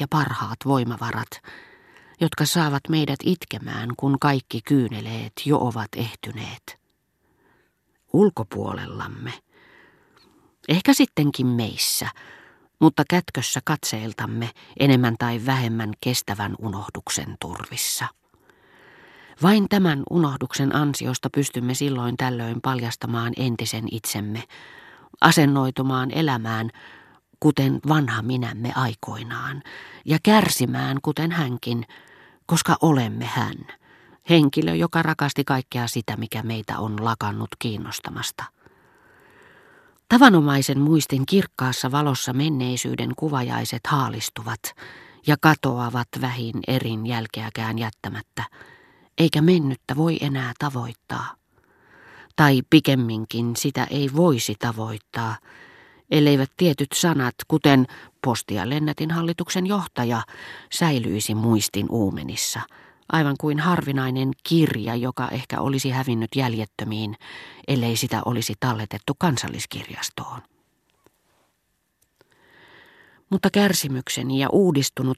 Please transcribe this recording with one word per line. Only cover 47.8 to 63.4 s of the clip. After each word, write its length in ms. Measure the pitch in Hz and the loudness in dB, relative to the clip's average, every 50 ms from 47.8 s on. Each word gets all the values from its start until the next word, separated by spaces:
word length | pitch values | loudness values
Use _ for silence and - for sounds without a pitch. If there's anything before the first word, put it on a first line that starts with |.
| 117 110 - _ - 101 104 107 104 _ _ - - - - - - - - _ _ _ _ _ _ _ _ - | -4 -6 -8 _ -12 -10 -10 -10 -14 _ _ -10 -10 -10 -12 -20 -20 -20 -20 _ _ _ _ _ _ _ _ 2
eikä 240 | 165 156 - 151 | 2 4 4 4
mennyttä 540 | 151 170 185 170 147 135 131 - _ - 131 | 6 6 6 6 4 0 -2 -4 _ -6 -2
voi 200 | 143 160 165 160 - | 0 0 0 0 -2
enää 320 | - 143 135 135 127 123 120 - | -2 -4 -4 -4 -6 -6 -6 -4
tavoittaa. 760 | 147 147 135 127 120 120 117 - _ - 123 120 120 - - _ _ _ _ _ _ _ _ _ _ _ - - - - - - - _ _ | -4 -4 -4 -4 -6 -8 -10 -16 _ -10 -8 -8 -8 -10 -12 _ _ _ _ _ _ _ _ _ _ _ -20 -20 -20 -20 -20 -20 -20 _ _
Tai 260 | - 156 143 139 127 123 - | 4 4 6 6 4 4 6
pikemminkin 840 | - 156 - - 139 131 120 113 113 107 110 - - 117 117 120 117 | 6 6 8 6 2 2 2 0 -2 -4 -6 -4 -4 -2 -2 -2 -2
sitä 300 | - - 143 135 131 123 - | -2 -4 -2 -2 -2 -4 -2
ei 200 | - 143 143 135 135 | -2 -2 -2 0 2
voisi 380 | 156 175 175 135 113 - - 104 - | 4 4 6 4 2 0 -4 -4 -2
tavoittaa, 800 | - 120 113 110 110 110 110 110 - _ - 117 113 113 113 - _ - - - - - - - - _ _ _ _ _ | -4 -4 -4 -4 -6 -8 -8 -10 -12 _ -6 -6 -4 -4 -6 -8 _ -20 -20 -20 -20 -20 -20 -20 -20 _ _ _ _ _
elleivät 400 | - 156 147 147 143 135 135 - - | 4 6 6 6 6 4 2 0 0
tietyt 320 | - 180 175 139 - 143 - - | 2 2 2 4 2 -2 -2 0
sanat, 400 | - 180 170 160 143 127 123 - - - - | 0 2 2 2 2 0 -2 -4 -6 -4 0
kuten 380 | 156 151 - 151 139 131 127 - - - - - _ _ | 0 4 6 6 8 8 6 2 -2 -14 -20 -20 _ _
„postia 460 | - 131 117 - - - 101 104 90 117 | -2 0 0 0 -2 -4 -4 -4 -2 -2
lennätin 420 | 139 151 151 151 139 - 156 160 | -2 -2 -2 -2 -2 -2 -4 -2
hallituksen 560 | 165 170 165 165 170 - 175 - - 190 180 | -2 -2 -2 -2 -4 -4 -6 -4 -2 -2 -2
johtaja”, 560 | 185 208 202 170 - - - 123 117 120 113 107 - - - - - - - - _ | 0 -2 -2 -4 -6 -6 -4 -2 0 0 -2 -4 -6 -12 -18 -18 -18 -18 -18 -16 _
säilyisi 640 | - - 175 160 143 123 113 92 90 107 107 - 107 | -4 0 0 2 2 0 0 -2 -2 -2 -2 -2 -2
muistin 520 | 110 110 117 113 107 104 - - 98 101 - | 0 4 4 4 4 2 0 -2 -4 -4 -2
uumenissa, 680 | - 117 104 95 85 80 73 65 95 - - - - 110 - - - - - - _ _ _ - | 0 0 0 0 0 -4 -8 -8 -6 -6 -6 -4 -6 -6 -10 -12 -14 -20 -20 -20 _ _ _ -2
aivan 240 | - 160 151 143 139 131 | 0 2 2 2 0 0